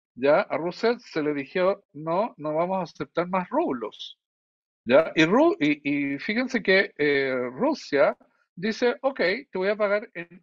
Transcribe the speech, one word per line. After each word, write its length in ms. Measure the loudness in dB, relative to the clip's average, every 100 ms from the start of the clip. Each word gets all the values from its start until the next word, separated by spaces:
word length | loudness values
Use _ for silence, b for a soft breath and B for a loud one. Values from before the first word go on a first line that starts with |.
| _
¿ya? 260 | -2 2 2
A 160 | 2 -4
Rusia 420 | -4 -2 -2 -2
se 240 | -6 -4
le 120 | -2
dijo, 500 | -4 -4 0 0 0 _
"No, 420 | -12 -4 -2 -2 -6
no 160 | -6
vamos 240 | -2 -2 -2
a 40 |
aceptar 460 | -6 -8 -8 -4 -2
más 200 | -2 -2
rublos", 680 | -2 -2 -4 -8 -10 -18 -18 _ _ _ _ _ _ 4
¿ya? 260 | 4 4
Y 100 | 2
Ru-, 320 | 4 6 4 4
y, 540 | -2 -2 -2 -2 -4
y 40 | -6
fíjense 440 | -4 -4 -2 -4
que, 300 | 2 2 2 -2
eh, 380 | 0 2 0 -2 -4
Rusia 640 | -2 -2 -2 -2 2 2 2 b b b
dice, 420 | -6 -6 0 -2 0
"Ok, 180 | -4 0 -2 -2 -6
te 80 | -4
voy 100 | -2
a 80 | 0
pagar 340 | 0 -2 -4
en 280 | -14 -16 -20